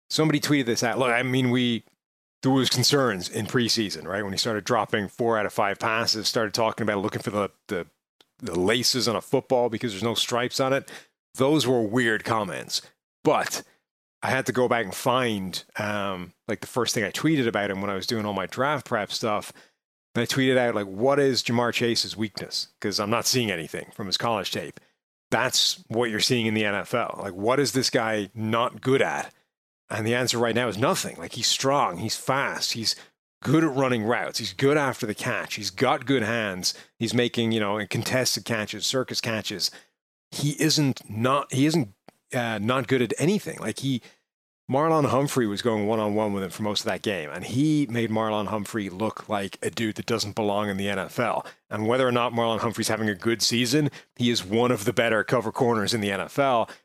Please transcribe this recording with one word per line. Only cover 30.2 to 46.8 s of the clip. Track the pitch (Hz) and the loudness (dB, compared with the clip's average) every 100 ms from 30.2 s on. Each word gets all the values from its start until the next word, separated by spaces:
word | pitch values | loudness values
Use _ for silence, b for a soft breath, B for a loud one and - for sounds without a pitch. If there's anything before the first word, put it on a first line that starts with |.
| 120 117 | 0 0
right | 117 | 0
now | 113 123 | 2 0
is | 95 | 0
nothing. | 143 196 202 - | 0 0 -4 -10
Like, | - | -12
he's | 117 107 | -4 -2
strong, | - 135 139 110 170 | 0 2 2 0 -2
he's | 110 - | -4 -4
fast, | - 131 117 92 - | -2 0 -2 -2 -4
he's | 120 107 B B _ _ _ | -2 -4 B B _ _ _
good | 120 156 | 2 4
at | 160 | 4
running | 131 131 120 | 2 2 2
routes, | 107 113 71 - | 2 0 -2 -6
he's | 104 | -6
good | - 135 151 | 0 2 4
after | 135 110 107 | 0 -2 -4
the | |
catch, | - 127 101 - | -4 -4 -4 -6
he's | - 95 | -8 -8
got | - 123 147 | 0 2 2
good | 127 131 | 2 2
hands, | 107 117 104 92 90 B B - | 2 0 -2 -2 -4 B B -6
he's | 113 | 0
making, | 120 120 120 113 | 2 2 2 0
you | 113 | 2
know, | 101 107 101 | 0 -2 -4
contested | 120 - 131 120 110 | -4 0 0 0 -2
catches, | - 113 104 104 - | -2 -4 -4 -4 -2
circus | 131 123 113 | -2 -2 -4
catches. | 120 110 - 92 - B B _ _ _ _ | -2 -4 -4 -4 -4 B B _ _ _ _
He | - 143 - | -4 -2 2
isn't | 156 156 139 - - | 2 4 2 0 -6
not, | 104 127 143 - | -2 2 2 0
he | 131 151 | 2 2
isn't, | 165 104 - - _ _ | 2 0 -6 -20 _ _
uh, | 127 117 107 | -4 -2 -2
not | 107 131 120 | 0 0 2
good | 131 | 2
at | 110 - | 2 2
anything. | 151 208 - 92 | 2 2 -2 -6
Like, | 101 - | -6 -4
he, | 135 123 B B _ _ _ _ - | -2 -2 B B _ _ _ _ -2
Marlon | 131 160 160 127 | 2 4 4 4
Humphrey | 123 143 131 110 | 2 2 2 0
was | 98 | 0
going | 117 107 104 | 0 2 2
one-on-one | 113 107 107 107 | 2 2 2 0
with | 98 | 0
him | 92 | -4
for | - | -4
most | 107 98 | -4 -2